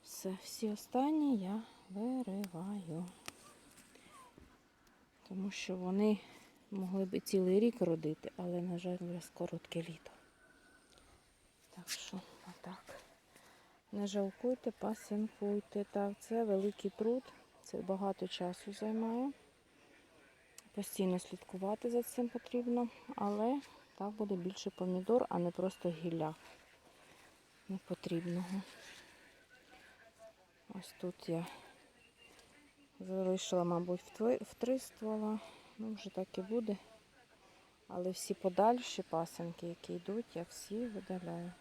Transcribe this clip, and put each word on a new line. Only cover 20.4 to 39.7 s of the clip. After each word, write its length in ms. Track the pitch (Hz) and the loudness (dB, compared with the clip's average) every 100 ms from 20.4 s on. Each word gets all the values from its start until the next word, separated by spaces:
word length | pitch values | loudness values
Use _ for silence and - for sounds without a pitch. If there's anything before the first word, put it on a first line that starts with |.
| - - - - | -20 -20 -10 -6
Постійно 440 | 196 - 185 180 | -4 2 2 2
слідкувати 680 | - 185 - 185 190 214 240 | -2 -12 -10 -4 -2 0 2
за 140 | 240 | 2
цим 260 | 240 - 240 | 2 0 0
потрібно, 600 | 240 - 247 240 240 240 - - - | -2 -2 -2 2 2 2 -4 -12 -2
але 460 | 202 208 226 285 - - - - | 0 2 2 2 -2 -20 -20 -8
так 160 | 202 | -6
буде 240 | 214 208 190 | -2 0 0
більше 340 | 180 196 202 | 0 -2 -6
помідор, 560 | - 185 180 185 240 - | -2 0 2 6 4 6
а 100 | 180 | 2
не 120 | 175 | 2
просто 380 | 175 185 - 175 | 2 0 2 -2
гілля 460 | 160 170 165 156 160 - - - - - - - - - - - - - | 0 -2 0 0 -2 -14 -20 -20 -20 -20 -20 -20 -20 -20 -20 -20 -20 -10
непотрібного. 920 | 190 - 180 - 170 175 175 180 196 190 - - - - - - - - - - - - - - - - - - _ - | -10 -4 -6 0 0 0 -2 -2 -4 -6 -14 -16 -18 -20 -20 -20 -20 -20 -20 -20 -20 -20 -20 -20 -20 -20 -20 -20 _ -14
Ось 240 | 190 - - | -12 -12 -6
тут 280 | 180 - - | -6 -4 -2
я 160 | 165 170 - - - - - - _ - - - - - _ - - | -2 -2 -10 -18 -20 -20 -20 -20 _ -20 -20 -20 -20 -20 _ -20 -14
залишила, 640 | 185 190 185 185 - 180 | -4 2 4 4 4 4
мабуть, 380 | 175 175 175 180 | 6 4 2 -2
в 160 | - - | -4 0
тви-, 260 | 220 254 | 4 4
в 100 | 214 | 0
три 260 | - 233 262 | -2 2 2
ствола. 600 | - - 220 214 214 214 - - - - | 0 -6 -2 0 0 0 -4 -16 -20 -10
Ну, 160 | 220 | -8
вже 160 | 214 190 | -6 -6
так 280 | - 190 - | -4 -2 -4
і 40 | |
буде. 360 | 185 226 220 196 - - - - - - - - - _ - | 0 0 2 -2 -4 -20 -20 -20 -20 -20 -20 -20 -20 _ -8
Але 240 | 185 180 | -2 -2
всі 220 | 185 - | -2 -2
подальші 680 | 196 190 180 214 247 247 - | 2 4 8 8 6 2 -4
пасинки, 640 | - 165 165 - 170 170 | 0 0 0 -4 -6 -4
які 260 | 170 | -8